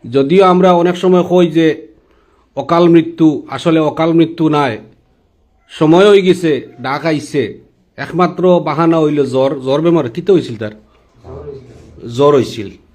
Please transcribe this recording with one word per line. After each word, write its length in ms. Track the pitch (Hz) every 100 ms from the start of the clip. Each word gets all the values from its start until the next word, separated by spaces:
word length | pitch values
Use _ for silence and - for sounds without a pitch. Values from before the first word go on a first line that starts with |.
যদিও 380 | 113 131 139 185 190
আমরা 180 | 180 185 175
অনেক 160 | 175 175
সময় 220 | 185 185 175
কই 160 | 180 175 160
যে 80 | 160 - - _ _ _ _ _ _ -
অকাল 280 | 139 170 175
মৃত্যু, 320 | 170 160 - 160 143 - 135
আসলে 220 | 175 160 151
অকাল 200 | 147 165 165
মৃত্যু 260 | 160 165 156 147
নাই, 160 | 135 107 - _ _ _ _ _ _ _ _
সময় 340 | - 156 170 208
হয়ে 180 | 202 185
গেছে, 260 | 180 170 135 - -
ডাক 180 | 123 147 160
আইছে। 320 | 151 - 147 107 90 _ _ _ -
একমাত্র 440 | 139 165 175 180 180 175 151
বাহানা 300 | 147 165 165
হইল 140 | 151 147 131
জ্বর। 180 | 127 135 147
জ্বর 160 | 127 143
বেমার 220 | 165 165 127 143
কিতে 140 | 185
হইছিল 240 | 185 - 110
তার? 120 | 107 - _ _ _ _ - 135 147 135 - - - - 113 120
জ্বর 160 | 143 143
হইছিল। 300 | 110 - 98 - _